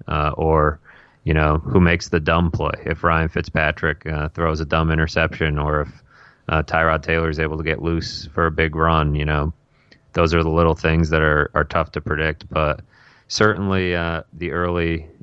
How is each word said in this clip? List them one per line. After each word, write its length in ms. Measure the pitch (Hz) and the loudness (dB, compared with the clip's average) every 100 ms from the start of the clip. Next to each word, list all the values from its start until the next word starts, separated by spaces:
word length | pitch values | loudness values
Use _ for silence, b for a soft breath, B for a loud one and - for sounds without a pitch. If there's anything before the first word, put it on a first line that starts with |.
| - | -6
uh, 220 | 76 73 - | -2 -2 -2
or, 460 | 80 78 76 78 B B B B | 2 2 2 -2 B B B B
you 100 | 85 | 0
know, 260 | 78 76 78 | 2 2 0
who 200 | - 95 | 2 2
makes 300 | 87 85 - | 4 2 0
the 100 | 85 | -2
dumb 320 | 78 82 85 | 2 2 2
play. 220 | - 76 - - | -2 -4 -6 -6
If 160 | 78 | -2
Ryan 280 | 87 80 80 | 0 2 0
Fitzpatrick, 760 | 85 - 80 78 - 80 73 80 | -2 -4 0 0 0 -2 -4 -6
uh, 200 | 76 76 | -6 -4
throws 320 | - 82 78 | -2 -2 -2
a 60 | 76 | 0
dumb 260 | 80 80 | 0 2
interception, 640 | 80 76 87 80 - 80 76 | 2 0 0 0 0 -2 -2
or 240 | 73 76 | -2 -2
if, 200 | 73 - _ b b b - | -4 -10 _ b b b -2
uh, 140 | 80 | -2
Tyrod 400 | 76 82 82 78 | 0 0 2 0
Taylor 260 | 78 82 82 | 0 0 0
is 100 | 76 | -2
able 180 | 78 78 | -2 -2
to 60 | |
get 180 | 78 78 | -4 -2
loose 460 | 82 82 - - - | -2 -2 -4 -10 -8
for 120 | - 82 | -2 0
a 60 | |
big 240 | 80 80 80 | 2 0 2
run, 400 | 82 80 76 73 | 2 4 2 0
you 80 | |
know, 300 | 73 76 76 - _ b b b _ | 0 0 -2 -6 _ b b b _
those 200 | 85 82 | 0 2
are 100 | 82 | 2
the 60 | 80 | 2
little 260 | 80 82 78 | 2 2 2
things 360 | 80 80 78 | 2 2 2
that 100 | 80 | 2
are, 280 | 78 76 - | 2 2 0
are 100 | - | 0
tough 280 | 73 82 80 | 0 -2 -2
to 100 | 78 | -6
predict. 480 | - 76 78 76 - | -4 -2 -2 -4 -6
But 320 | 82 73 71 - b b b b | -2 -2 -2 -8 b b b b
certainly, 640 | - 107 101 98 95 92 | 0 2 2 0 0 0
uh, 300 | 87 85 82 - | -2 -2 -4 -8
the 160 | 78 85 | -10 -6
early 560 | 82 87 87 85 80 78 - | -2 -2 0 -2 -2 -6 -12